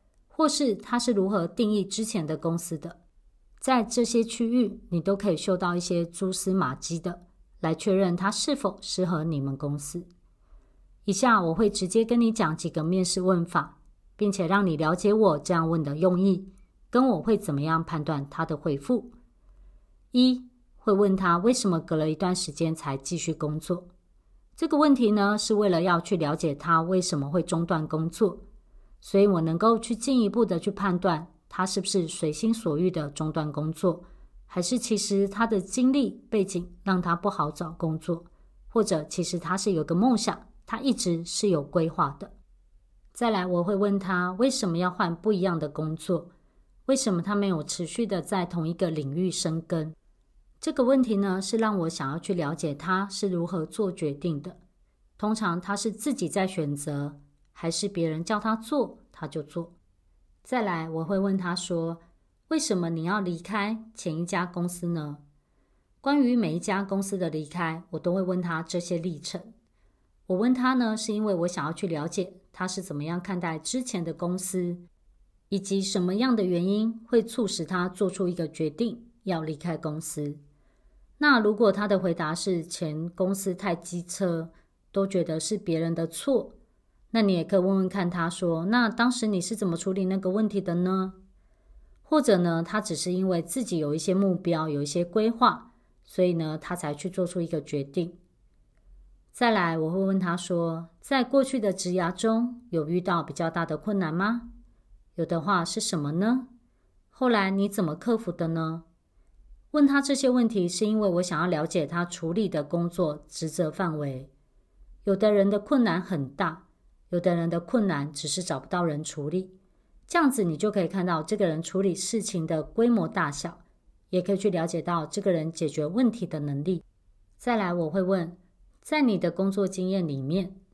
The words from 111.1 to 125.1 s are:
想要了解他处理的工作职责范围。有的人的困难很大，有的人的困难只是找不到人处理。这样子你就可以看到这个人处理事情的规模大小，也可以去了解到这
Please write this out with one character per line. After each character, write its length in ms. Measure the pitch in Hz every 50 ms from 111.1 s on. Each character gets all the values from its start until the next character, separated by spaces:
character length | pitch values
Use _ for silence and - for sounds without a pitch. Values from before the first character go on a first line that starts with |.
| 170 175 180
想 180 | 180 180 156
要 60 | 165
了 180 | 180 175 151 151
解 220 | 160 - 185 151
他 180 | 143 - 175 175
处 300 | 175 - - - 160 175
理 120 | 208 220
的 160 | 185 - 156 143
工 280 | 143 - 170 170 170
作 340 | 170 - 180 156 147 151 -
职 220 | - - - 165 160
责 220 | 147 - 175 156
范 280 | 151 - 190 170 156 151
围。 320 | 147 139 131 131 139 - _ _ _ _ _ _ _ _ _ - - - - - -
有 120 | 208 196
的 160 | 190 214 214 208
人 160 | 202 196 202
的 100 | 202 202
困 240 | 208 - 302 269 240
难 160 | 214 165 175
很 300 | 180 - 190 156 135 127
大， 380 | - - 196 165 160 - - _ _ _ _ _ _ _ _ -
有 100 | - 175
的 160 | 175 190 175
人 140 | 170 165 170
的 100 | 165 170
困 280 | 170 - - 240 208
难 260 | 196 160 143 139 147 156
只 160 | - - 147
是 140 | - 190 175
找 180 | - 156 131
不 60 | -
到 180 | - - 180 175
人 180 | 165 147 147 156
处 280 | - - 156 143 147
理。 260 | 165 185 190 190 - - _ _ _ _ _ _ _ - _
这 120 | - - 349
样 120 | 320 277
子 140 | 254 196 202
你 140 | 170 156 147
就 120 | - 214
可 120 | 202 202 175
以 40 |
看 200 | 165 - 196 175
到 160 | 185 170 156 156
这 160 | - 214 202
个 80 | 202
人 160 | 170 156 156 165
处 180 | - - 190
理 140 | 196 196 165
事 260 | - - - - 226
情 260 | 196 - - 180 160
的 160 | 160 165 156 151
规 280 | - - - 226 240
模 180 | 240 214 165 156
大 220 | - 190 165 147
小， 320 | 143 - - 175 175 - _ _ _ _ _ _ _ _ _ -
也 100 | - 185
可 140 | 175 196 196
以 20 |
去 140 | 190 196 208
了 160 | 180 175 165
解 160 | 170 - 170 151
到 240 | - 175 170 151
这 160 | 147